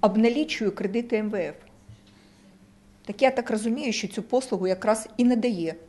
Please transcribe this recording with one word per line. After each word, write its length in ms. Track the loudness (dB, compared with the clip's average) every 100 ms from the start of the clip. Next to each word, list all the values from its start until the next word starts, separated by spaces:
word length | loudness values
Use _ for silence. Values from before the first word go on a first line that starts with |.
"Обналічую 720 | 4 4 4 2 -2 -2 -2
кредити 440 | -2 -4 -4 -2 -4
М 140 | -2
В 40 |
Ф". 200 | -4 -6 -8 -20 -20 -20 -20 -20 -20 -20 _ -20 -20 -20 _ _ -20
Так 180 | -14 2
я 80 | 2
так 200 | 2 -2
розумію, 420 | -2 -2 -2 -2
що 160 | -4 -6
цю 140 | -8
послугу 440 | -2 -2 0 -2 0
якраз 420 | 0 2 0 -2 2
і 80 |
надає 500 | 4 4 2 0 -4 -6